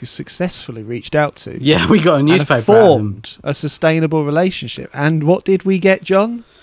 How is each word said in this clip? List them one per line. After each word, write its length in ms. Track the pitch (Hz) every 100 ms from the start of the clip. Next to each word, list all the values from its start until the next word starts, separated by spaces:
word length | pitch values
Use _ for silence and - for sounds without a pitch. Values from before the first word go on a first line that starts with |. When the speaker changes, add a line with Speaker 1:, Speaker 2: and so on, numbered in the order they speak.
| 123
Speaker 1:
successfully 720 | - - - 180 - - 113
reached 320 | 107 120 -
out 220 | 151 147 -
to. 260 | - -
Speaker 2:
Yeah, 260 | 135 160 170
we 120 | 214
got 140 | 165
a 40 | 151
Speaker 1:
And 100 | 143
Speaker 2:
newspaper 240 | 175 147
out 40 | 127
of 80 | 110
them. 80 |
Speaker 1:
formed 640 | 214 208 131 104 101 - -
a 100 | -
sustainable 720 | 143 151 - 160 160 160 156 147
relationship. 640 | 151 185 - 120 - -
And 320 | 135 147 160
what 200 | 147 180
did 180 | - 190
we 140 | 190 190
get, 240 | 190 190
John? 420 | - 190 220 240 - _